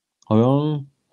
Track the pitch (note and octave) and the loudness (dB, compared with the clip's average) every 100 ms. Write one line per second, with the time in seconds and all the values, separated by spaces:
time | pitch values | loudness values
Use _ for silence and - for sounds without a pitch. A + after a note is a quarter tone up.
0 | _ _ - A2 B2 C#3 D3+ D3 C#3 _ | _ _ -2 0 2 0 -2 -6 -10 _
1 | _ | _